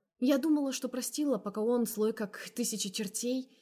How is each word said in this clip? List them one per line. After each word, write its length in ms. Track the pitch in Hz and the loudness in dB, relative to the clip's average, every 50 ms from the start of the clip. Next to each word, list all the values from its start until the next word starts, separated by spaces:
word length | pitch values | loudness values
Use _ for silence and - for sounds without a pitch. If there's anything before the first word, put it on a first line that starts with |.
| _ _ _ _ | _ _ _ _
Я 180 | 247 254 285 269 | 2 4 4 4
думала, 340 | 262 320 302 294 285 269 254 | 4 4 4 4 2 0 -2
что 160 | - - 247 | -2 -4 -4
простила, 500 | - 254 247 - - - 302 294 254 202 | -4 -4 -4 -4 -2 0 0 2 2 0
пока 220 | - 202 196 214 | 0 -4 -4 -2
он, 260 | 214 226 247 240 233 | 0 2 4 2 2
злой 260 | 220 - 208 214 220 220 | 0 0 0 0 0 0
как 380 | - 214 196 - - - - - | 0 -4 -6 -6 -10 -12 -10 -4
тысяча 340 | - 240 226 220 202 - 202 | -4 -2 -2 -2 -4 -4 -4
чертей, 580 | 185 - 214 190 - - - 240 254 262 254 - - _ | -4 -4 -4 -4 -4 -4 -2 0 0 -2 -2 -6 -14 _